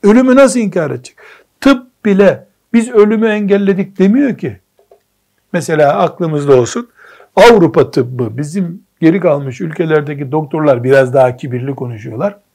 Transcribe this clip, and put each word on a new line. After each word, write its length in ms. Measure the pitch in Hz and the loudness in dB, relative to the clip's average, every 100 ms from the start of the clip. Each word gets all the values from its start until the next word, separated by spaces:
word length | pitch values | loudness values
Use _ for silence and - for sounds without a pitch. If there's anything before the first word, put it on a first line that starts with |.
Ölümü 320 | 202 226 262 254 | 4 4 4 4
nasıl 240 | 277 247 | 4 2
inkar 320 | 208 180 151 | -4 -4 -6
edecek? 240 | 127 - _ - - _ _ | -8 -14 _ -20 -20 _ _
Tıp 440 | 269 262 - _ 214 | 0 0 -4 _ -2
bile 420 | 190 196 139 - _ _ | 2 2 2 -10 _ _
"Biz 160 | 233 226 | -2 0
ölümü 380 | 233 208 220 226 | 2 2 2 0
engelledik." 720 | 214 202 196 196 196 196 - | -2 0 0 0 -2 -4 0
demiyor 380 | 190 240 285 151 | 2 2 0 -4
ki. 220 | 160 95 _ _ _ _ _ _ _ _ _ | -10 -12 _ _ _ _ _ _ _ _ _
Mesela 440 | 175 143 156 143 190 | -6 -2 2 2 2
aklımızda 560 | 175 - 170 151 143 131 | -2 -4 -6 -4 2 2
olsun, 340 | 113 120 120 _ _ _ _ - | 2 -6 -12 _ _ _ _ 4
Avrupa 560 | 226 220 160 165 131 | 6 6 2 0 -2
tıbbı, 460 | - 123 127 117 113 | -2 -4 -6 -8 -6
bizim 460 | 147 180 175 175 _ _ | -8 -6 -8 -10 _ _
geri 180 | 160 190 | 0 0
kalmış 420 | 175 143 139 123 | 0 -2 -6 -10
ülkelerdeki 680 | 170 156 165 156 143 143 139 | -10 -6 -2 -2 -2 -10 -6
doktorlar 520 | 151 147 160 151 123 | -6 -4 -2 0 0
biraz 300 | 123 135 131 | 2 2 2
daha 240 | 135 127 123 | 2 0 -2
kibirli 380 | 143 123 135 131 | -8 -8 -8 -10
konuşuyorlar. 640 | 123 110 117 110 196 202 _ | -10 -12 -14 -8 -8 -8 _